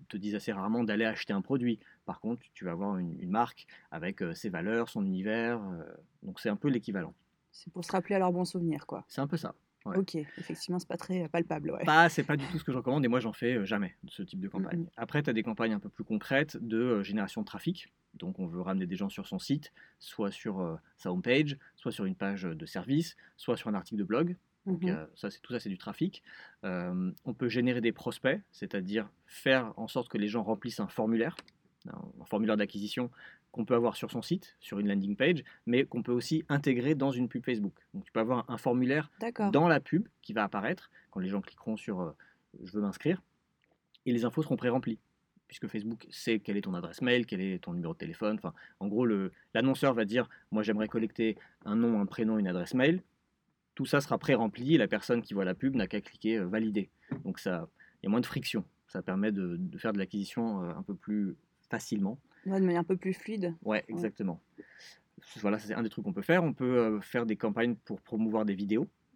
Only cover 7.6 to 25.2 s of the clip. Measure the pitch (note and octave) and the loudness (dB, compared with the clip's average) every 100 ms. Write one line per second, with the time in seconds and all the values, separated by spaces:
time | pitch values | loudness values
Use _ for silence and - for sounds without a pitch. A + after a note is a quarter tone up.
7.6 | - F3+ E3+ F#3+ F3 G3+ F#3 F3 F3 F#3 | -14 -10 -2 -2 2 2 4 2 0 0
8.6 | E3+ D3+ - G#2+ - - C#3+ E3 - - | -2 -2 -6 -12 -8 -4 -2 -2 -4 -10
9.6 | _ _ G#2 F#3 F#3+ E3 D3+ - F3 E3 | _ _ -4 -2 -2 -4 -6 -8 -10 -8
10.6 | - F3+ - F3 - F#3 D#3 E3+ E3 D#3 | -4 -4 -4 -6 -4 -4 0 0 0 -2
11.6 | D3+ - C#3+ D#3 E3+ D#3+ C#3 D3 C#3 D#3+ | -4 0 6 10 10 6 0 0 0 -4
12.6 | - B2+ A#2+ C#3+ B2+ B2 A2+ - A#2 B2 | -2 -2 2 4 4 4 2 0 0 2
13.6 | F#2+ G#2 F#2 - - - F#3+ F#3+ G3 G3 | 2 0 -2 -6 -14 -10 -8 -6 -6 -4
14.6 | F#3+ F3 E3 - A#2+ D3 D3 A2+ A2 G#2+ | -2 -2 -4 -6 -2 0 2 2 0 0
15.6 | A2+ G#2+ G2+ - A2 G#2+ - C3+ D3+ - | 0 0 -4 -10 -4 -4 2 2 2 -2
16.6 | A#2 A2+ B2 A2 G2 G#2 A#2 - G#2 G2+ | -2 2 2 2 0 -2 -2 -4 -8 -4
17.6 | - F#3 - _ _ - - - E3+ E2+ | -4 -4 -6 _ _ -12 -8 -6 -6 -4
18.6 | F2+ F#2+ F2+ F#2 G2 - F#2+ F#2+ - C#3+ | -2 -2 -2 -2 -4 -6 -8 -6 -2 -2
19.6 | - - - _ - - G2+ - A2+ F#2+ | -4 -20 -20 _ -14 -4 -4 -4 -6 -4
20.6 | E2+ D#2+ - - F#2+ F2+ A#2+ C3 D3+ C#3 | -4 -6 -12 -10 -4 -2 2 4 4 -2
21.6 | - - B2 - G2 F#2 G2 G2 F2+ D#2+ | -10 -12 -8 -4 -4 -2 -2 -2 -4 -6
22.6 | E2 F#2+ F2+ C#3+ E3+ - - - - - | -8 -8 0 0 0 -6 -20 -8 -4 -2
23.6 | - G2+ - G#2 F#2+ A#2 F3 F3+ _ _ | -2 -4 -2 -4 0 2 0 -2 _ _
24.6 | G3 E3+ F3+ D#3 - - | -4 0 0 -2 -6 -10